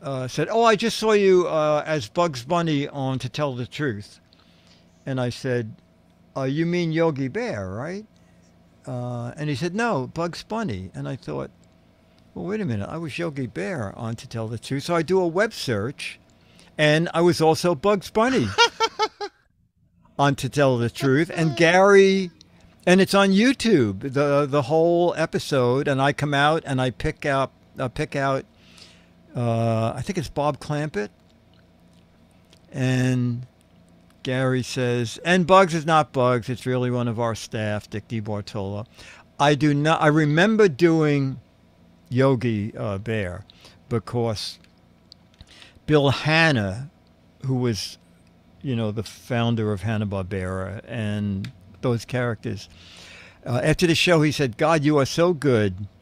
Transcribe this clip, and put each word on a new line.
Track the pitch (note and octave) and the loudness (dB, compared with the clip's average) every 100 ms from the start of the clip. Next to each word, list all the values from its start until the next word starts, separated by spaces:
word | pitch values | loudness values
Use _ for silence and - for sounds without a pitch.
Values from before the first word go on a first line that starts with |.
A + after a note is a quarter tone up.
uh, | D3 C3+ B2+ | -8 -8 -6
said, | - D#3+ | -4 -2
"Oh, | A3+ | 2
I | A#3 | 4
just | G#3 A3+ - | 4 0 0
saw | A3 | 2
you, | G#3+ G3 F#3 D#3+ | 4 6 6 4
uh, | D#3 D3+ D3+ D3+ | 2 2 0 0
as | D#3 G#2+ | -4 -4
Bugs | F3 F3 C3 | -2 -2 -2
Bunny | B2 E3+ E3 C#3+ C#3+ | -2 -2 0 -2 -2
on | C#3+ C3 C3 | -4 -4 -4
To | B2 | -6
Tell | - D3 | -4 -4
the | B2 A#2+ | -4 -8
Truth." | - D3 G#2 - - _ _ _ _ _ - _ _ | -6 -4 -4 -10 -20 _ _ _ _ _ -20 _ _
And | - C3 | -8 -4
I | B2 | -4
said, | - C3+ B2 A2 - _ _ _ _ _ C#3 | -4 -4 -4 -4 -12 _ _ _ _ _ -6
"Uh, | |
you | C3+ C#3+ E3+ | -4 -2 0
mean | F3 E3 | 0 0
Yogi | D#3+ E3 C#3 C3+ | 0 0 0 -4
Bear, | G#3 A#3+ A2+ F#2+ | -4 -6 -6 -8
right?" | G2+ D3+ G3 G#3+ _ _ _ _ _ _ _ - | -8 -8 -10 -14 _ _ _ _ _ _ _ -12
Uh, | B2+ B2 A#2+ A#2+ - | -8 -8 -8 -8 -6
and | D3+ | -6
he | C3 | -4
said, | F3 | -4
"No, | F#3+ A#3+ D3 B2+ | -2 -2 -2 -4
Bugs | E3 E3+ D#3+ | -6 -6 -8
Bunny." | - A3 G3+ F#2+ F#2+ | -8 -6 -4 -6 -10
And | - C#3+ | -10 -10
I | C3+ | -10
thought, | - C#3 C3+ _ _ _ _ _ _ _ _ | -8 -8 -10 _ _ _ _ _ _ _ _
"Well, | G3 | -10
wait | F3 G#3+ | -6 -4
a | |
minute. | F3 G#2+ - | -4 -4 -6
I | D#3+ | -8
was | E3 A2+ | -8 -6
Yogi | E3+ C#3 B2 | -6 -6 -8
Bear | - G3+ E3 G2+ - | -8 -8 -6 -8 -8
on | A2+ A#2 | -8 -10
To | - | -10
Tell | A#2 A2 | -10 -8
the | A#2 | -8
Truth." | - C#3 | -6 -6
So | - | -2
I | E3+ | -2
do | D#3 F#3+ | 2 2
a | F3 | 2
web | E3+ A3 | 0 -2
search, | - - G#2 A2+ - - - _ _ _ - - - | -4 -4 -2 -4 -8 -12 -14 _ _ _ -20 -12 0
and | D3+ D#3 E3+ | 2 2 0
I | E3 | 2
was | F3 D#3 | 2 4
also | D#3+ D#3 F3+ | 2 2 0
Bugs | D3+ G3+ G#3 - | 0 0 0 0
Bunny | G#3+ A#3+ B3+ G#2+ G2+ A#4 - A4+ - G#4+ - G#4 | 0 2 2 0 2 2 2 -4 -2 -4 -4 -12
<laughs> | - _ _ _ _ _ _ _ - | -14 _ _ _ _ _ _ _ -2
on | C#3+ C#3 | 0 0
To | C3 | -2
Tell | C#3+ C3+ B2 | 2 2 2
the | A#2 | 0
Truth. | - C3+ C3+ E3+ | 0 2 2 0
And | - D#3+ C3 | 0 0 2
Gary, | E3 F#3 G3 G3 F#3+ F#3+ F3+ - _ _ - _ - | 4 6 8 8 8 4 -2 -10 _ _ -20 _ 4
and | F#3 | 6
it's | F#3 | 6
on | G3+ G3 | 4 4
YouTube, | F#3+ B3 C4 A3+ F3 G#2+ F#2+ C#3 | 6 4 2 4 4 4 0 -4
the, | C3 D3 C#3+ D3 | 0 2 2 2
the | C#3+ | 0
whole | A#2 D#3+ E3+ E3+ F3 - | 2 2 4 4 2 0
episode, | D#3+ - - C#3 B2 C3 D3 | -2 -4 -2 0 2 2 0
and | C3 | 0
I | C#3 | 0
come | C#3+ D3 | 0 -2
out | C#3 D3 D#3+ | 2 2 2
and | - C3 | -2 -2
I | B2+ | -2
pick | - D#3 - D3 | -2 -6 -4 -2
out, | C3+ C3 _ _ - | -2 -2 _ _ -8
uh, | C3 | -8
pick | - D3+ | -6 -6
out, | C#3+ C#3 C3+ - _ - - - - _ _ _ | -4 -2 -2 -6 _ -20 -20 -20 -20 _ _ _
uh, | - A#2+ A2+ A#2 A2+ A2+ - | -4 -2 0 0 0 -2 -4
I | |
think | C3 F3+ | -6 -6
it's | B2 | -6
Bob | - D3 C3+ | -2 -2 -2
Clampett. | - D3 D3+ G3+ G#3 _ _ _ _ _ _ _ _ _ _ _ _ _ _ _ _ | -6 -6 -6 -6 -8 _ _ _ _ _ _ _ _ _ _ _ _ _ _ _ _
And | C#3+ B2+ B2+ B2+ B2+ B2 A#2+ B2+ _ _ _ _ _ _ _ | -4 -2 0 0 0 -2 -4 -10 _ _ _ _ _ _ _
Gary | C3+ B2+ C3 B2+ | -6 -2 0 0
says, | A#2 C#3 B2 A#2+ A2+ - | -2 -2 0 0 -2 -4
"And | E3+ F#3 D#3 | 0 2 6
Bugs | F#3+ F#3+ | 6 6
is | E3 D3+ | 2 2
not | D#3+ D3+ | 2 2
Bugs. | C3+ B2 B2 A2 | 2 2 2 -2
It's | A#2+ C3 | -6 -4
really | B2+ B2 | -2 0
one | B2 A#2+ | -2 -2
of | A2+ | -2
our | A#2 | -4
staff, | G#2+ - A2+ G#2+ G#2 - | -4 -8 -6 -4 -4 -6
Dick | A2 - | -12 -8
DiBartolo." | A2+ G2+ G#2 G2+ A2 G2 G#2 A#2 - - - - - | -8 -6 -8 -8 -8 -6 -8 -10 -18 -20 -20 -12 0
I | D3 | 2
do | D3 D3+ | 4 2
not, | C#3+ D#3 D#3+ | 2 2 2
I | D#3 | 4
remember | D3+ D3+ D#3 G3+ A3 G3+ | 4 2 4 4 4 2
doing | B2+ E3+ D#3+ D3+ C#3+ C3+ B2+ - _ _ _ _ _ - | 4 2 4 2 2 -2 -6 -14 _ _ _ _ _ -4
Yogi, | B2 C3+ B2+ A#2+ G#2+ G#2 B2 | 2 4 4 0 -2 -4 -6
uh, | A#2 G2 | -6 -6
Bear | A2 A2 F#2 F2+ - - - - - | -4 -4 -4 -8 -14 -20 -20 -20 -6
because | A#2+ - A#2+ A#2 G#2 - - _ _ _ _ _ - _ - - - - - - | -6 -4 -4 -2 -4 -8 -14 _ _ _ _ _ -20 _ -20 -20 -20 -20 -10 2
Bill | D3 C#3 | 4 4
Hanna, | A#2+ D3 D#3+ D#3+ C3 G2+ G#2 C#3 - _ _ _ _ | 2 2 4 4 2 0 -4 -10 -18 _ _ _ _
who | C3 | -4
was, | B2+ B2 G#2 - - _ _ _ _ _ _ | -2 0 -2 -6 -14 _ _ _ _ _ _
you | C#3+ | -6
know, | A#2 A2 | -4 -4
the | G#2+ | -4
founder | G2 - - A#2+ A#2 A2+ G#2+ | -8 -12 -6 -2 0 0 -2
of | G#2 | -2
Hanna-Barbera | G#2+ G#2+ G#2 G2 F#2 G2 F#2 F#2+ F#2+ G2+ - | -2 -2 -2 -4 -6 -6 -4 -6 -8 -10 -10
and | B2 G#2 G#2 G#2 G2 A#2 - - - | -6 -4 -4 -4 -4 -8 -14 -20 -6
those | C3+ A#2 | -2 -2
characters, | - B2 A#2+ A2 A2+ G2+ - - - - - - - - | -4 -4 -4 -4 -8 -10 -12 -20 -20 -20 -20 -20 -20 -16
uh, | - B2 | -6 -2
after | D#3 D#3 F3 | 0 2 2
the | |
show, | D#3+ F3+ E3 | 2 4 4
he | D3+ | 4
said, | C#3 C3+ G2+ | 0 -2 0
"God, | D#3 E3 | 2 2
you | C#3+ D3+ | 2 2
are | C3 | 2
so | - F3 | 2 0
good. | D#3 C#3 A#2 G#2 F#2 G#2 _ | 2 2 2 2 -2 -12 _